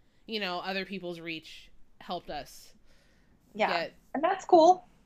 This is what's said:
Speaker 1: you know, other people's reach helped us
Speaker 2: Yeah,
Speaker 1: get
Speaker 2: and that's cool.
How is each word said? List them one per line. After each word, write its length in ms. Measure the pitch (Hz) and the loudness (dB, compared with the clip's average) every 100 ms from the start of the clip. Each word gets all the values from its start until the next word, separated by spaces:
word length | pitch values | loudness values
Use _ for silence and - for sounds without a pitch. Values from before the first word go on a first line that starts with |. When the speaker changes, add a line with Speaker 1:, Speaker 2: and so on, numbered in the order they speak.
| _ _ - | _ _ -10
Speaker 1:
you 120 | 220 | -6
know, 180 | 190 180 | -6 -6
other 260 | 175 190 185 | -6 -6 -6
people's 340 | 196 175 170 | -10 -10 -10
reach 480 | 165 160 - - - - - - | -10 -12 -14 -20 -20 -20 -20 -20
helped 280 | - 180 - | -12 -12 -10
us 440 | 147 - - - - - - _ _ _ _ _ | -12 -14 -20 -20 -20 -20 -20 _ _ _ _ _
Speaker 2:
Yeah, 280 | 208 202 170 | -4 -2 0
Speaker 1:
get 140 | 160 - _ | -4 -10 _
Speaker 2:
and 100 | 262 | -2
that's 220 | 330 381 - | -2 -2 4
cool. 420 | 349 330 359 - _ | 8 8 6 0 _